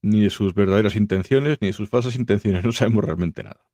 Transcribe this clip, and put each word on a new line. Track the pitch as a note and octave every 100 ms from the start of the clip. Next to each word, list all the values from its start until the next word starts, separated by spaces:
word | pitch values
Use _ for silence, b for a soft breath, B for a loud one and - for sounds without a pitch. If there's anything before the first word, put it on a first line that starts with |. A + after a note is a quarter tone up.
ni | G#2 G#2+
de | G#2
sus | - G2+
verdaderas | F2+ G2 G2 G#2 A2
intenciones, | G#2 F#2+ F#2+ C3+ C#3+ D3+
ni | G2+
de |
sus | F#2 G#2
falsas | B2 B2 A#2
intenciones. | - G2+ G#2 F#2
<laughs> | A2
No |
sabemos | A2+ A2+ A2
realmente | - D#2+ F2 -
nada. | - - _